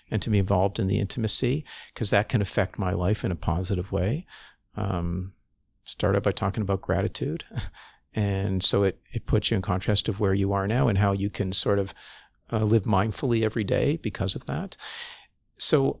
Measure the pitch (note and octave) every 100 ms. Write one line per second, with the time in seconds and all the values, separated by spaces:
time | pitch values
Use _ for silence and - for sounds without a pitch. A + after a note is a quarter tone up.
0 | - G#2+ A2+ G#2 F#2+ F#2+ G2 G2+ F#2+ G2+
1 | G2 - G#2+ - B2 C#3+ - - - -
2 | G#2 G#2 G#2+ G#2 G2 - F#2+ - F#2+ F#2
3 | G2+ G#2+ G#2+ F2+ - E2 F#2 F#2 F2+ F2+
4 | F#2 D3 - - - _ _ G#2 G2 F2
5 | E2+ F2 F#2 - _ _ _ _ - -
6 | F#2 G2+ G2+ - G2+ A2+ G2 G2 - F#2
7 | G#2 - - D#3+ - - - - - _
8 | _ - G2+ G2 G2 F#2+ - G2+ G2 -
9 | - - - G#2+ - G#2+ F#2 F#2+ - G#2
10 | - G2+ G2+ G2 G2 G2 G2 A#2+ C3+ G2
11 | G2+ G2 G2+ - F#2+ F#2 - G2+ F#2+ -
12 | - - - _ - A2 G#2+ A2 G#2 F#2+
13 | A2 - C3 A#2 A2 A#2+ G2 G2 C3+ E3
14 | A#2+ - - - - - F#3+ - - -
15 | - - - _ _ - - C#3+ C3+ -